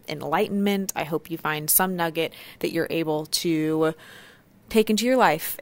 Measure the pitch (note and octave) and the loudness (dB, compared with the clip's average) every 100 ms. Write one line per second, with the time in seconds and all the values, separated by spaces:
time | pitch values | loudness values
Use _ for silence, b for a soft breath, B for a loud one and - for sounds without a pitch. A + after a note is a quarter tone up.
0 | - D3 C#3+ E3 G#3+ G3+ G3+ G3 F#3+ - | -10 -8 -2 0 0 0 2 0 -2 -4
1 | D#3 D#3+ - D#3+ D#3 D3+ D3+ - F#3 F3+ | -2 -4 -4 -6 -4 -2 0 2 2 0
2 | E3 D#3+ D#3+ - B B E3 D#3+ - E3 | -2 -2 -4 -6 B B -4 -2 -2 -2
3 | D#3+ D3+ D#3 - F3 D#3+ D#3 D#3+ D#3+ D#3+ | 0 -2 -2 -2 0 0 2 2 2 0
4 | B B B B B - - A3 A3 G#3+ | B B B B B -20 -2 2 2 2
5 | A#3+ B3+ F#3+ D#3 - - | 4 6 6 4 -2 -6